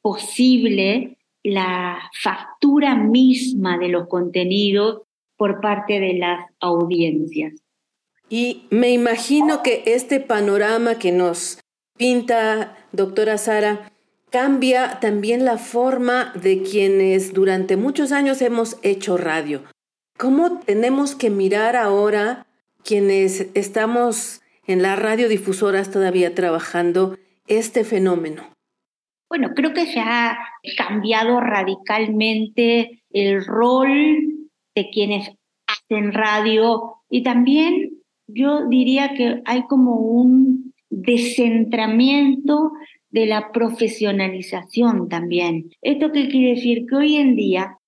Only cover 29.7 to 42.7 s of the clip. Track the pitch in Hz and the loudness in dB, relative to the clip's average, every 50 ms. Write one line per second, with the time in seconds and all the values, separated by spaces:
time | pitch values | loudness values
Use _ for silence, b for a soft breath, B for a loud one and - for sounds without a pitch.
29.7 | - 339 339 302 - 240 220 226 233 240 233 233 - - - - - - _ - | 0 -2 -4 -2 -2 -4 -4 -2 -2 0 0 -2 -2 -6 -10 -16 -18 -18 _ -12
30.7 | - - - 180 202 214 196 214 220 220 226 226 247 247 240 233 214 202 190 185 | -8 -6 -6 -4 -4 -4 -2 -2 -2 0 0 0 0 0 0 0 -2 -2 -2 -2
31.7 | 196 190 - - 214 220 220 214 220 214 220 220 220 220 220 214 - - 240 233 | -4 -6 -6 -4 -2 -2 -2 -2 0 0 0 0 0 -2 -4 -4 0 0 2 2
32.7 | 233 233 226 233 240 _ _ _ _ 196 202 196 196 196 190 190 - 220 233 240 | 4 2 0 -2 -6 _ _ _ _ -2 0 2 0 0 -2 -2 -2 0 2 2
33.7 | 254 254 262 277 277 285 302 311 311 302 302 - - - - - _ _ _ _ | 4 4 2 2 2 2 4 4 2 2 0 -2 -4 -8 -12 -18 _ _ _ _
34.7 | _ 220 190 202 - 214 208 202 208 202 196 - - _ _ _ _ _ _ - | _ -4 -4 -2 -2 -2 -2 0 -2 -4 -6 -8 -16 _ _ _ _ _ _ -8
35.7 | 214 208 _ _ 220 214 208 208 202 233 220 214 214 214 214 226 220 214 220 226 | -8 -8 _ _ -4 -2 -2 -2 -2 0 0 0 0 0 0 2 2 2 2 2
36.7 | 233 - - - - _ _ _ - 247 247 254 240 240 247 254 277 302 311 339 | 0 0 -4 -10 -16 _ _ _ -4 -2 -2 0 2 2 4 4 4 4 4 2
37.7 | 370 370 - - - - _ _ _ _ _ - 208 220 262 277 294 294 - 277 | 2 0 -2 -6 -10 -14 _ _ _ _ _ -16 -4 -2 0 0 0 0 0 2
38.7 | 233 254 254 233 262 269 277 277 277 277 247 233 240 240 - - 233 254 254 - | 2 2 4 4 2 2 0 -2 -2 -2 -2 -2 -2 -4 -4 -4 -4 -4 -2 0
39.7 | 285 262 254 247 233 220 220 220 226 240 247 254 254 262 262 269 254 262 262 - | 2 4 4 4 2 0 0 2 2 4 6 6 6 6 6 4 4 0 -2 -10
40.7 | - _ _ _ - 196 185 - 240 240 240 240 240 - 240 233 226 226 220 220 | -18 _ _ _ -10 -4 0 0 0 2 0 -2 0 0 0 2 2 2 0 0
41.7 | - 220 220 220 220 233 247 262 277 285 285 269 269 277 285 277 294 294 311 302 | 0 -2 -2 0 2 4 4 4 4 4 4 4 2 2 2 2 2 2 2 0